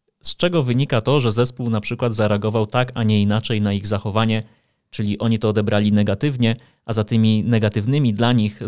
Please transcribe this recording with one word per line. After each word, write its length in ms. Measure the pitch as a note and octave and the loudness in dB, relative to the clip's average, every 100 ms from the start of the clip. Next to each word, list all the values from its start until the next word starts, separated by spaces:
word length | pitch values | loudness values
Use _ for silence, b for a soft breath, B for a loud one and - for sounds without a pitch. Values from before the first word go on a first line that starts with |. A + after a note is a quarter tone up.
| _ _ | _ _
z 140 | - - | -10 -2
czego 260 | F3 F3 | 0 0
wynika 380 | B2+ B2 C#3+ A#2+ | 0 0 0 0
to, 200 | A2 C#3+ | 0 0
że 120 | B2 | 2
zespół 380 | G#2+ B2 - A#2+ | 0 0 -2 -4
na 100 | A2 | -2
przykład 340 | G#2 A#2+ B2 | -4 -4 -2
zareagował 520 | A2 G#2+ G#2 G#2+ A2+ G#2+ | 0 0 0 0 -2 0
tak, 260 | B2 B2+ | -2 -2
a 80 | - | -2
nie 200 | A2 G#2+ | 0 2
inaczej 400 | G2+ G#2 - A2 | 2 0 -2 -2
na 100 | G#2 | -2
ich 140 | G2+ G2+ | -2 -2
zachowanie, 560 | G#2 G#2+ G2+ A2+ A2 G#2+ b b b b | -4 -2 0 0 0 -4 b b b b
czyli 280 | - G#2 - | -6 -4 0
oni 200 | A#2 A2 | 0 0
to 100 | A2 | 0
odebrali 440 | G#2+ G#2 G#2 G#2 | 0 0 2 2
negatywnie, 640 | G#2 G#2 G2 D3 C3 A#2 A2+ b b | 2 2 0 -2 0 0 -2 b b
a 80 | b | b
za 120 | A2 | -4
tymi 400 | G#2 A#2 A2 A2 | 0 2 4 2
negatywnymi 720 | F#2+ A#2 G#2 G#2+ G#2 C#3+ C3 | 2 2 0 0 -2 0 0
dla 180 | G#2 A#2+ | 0 2
nich 280 | B2 G#2+ - | 2 0 -4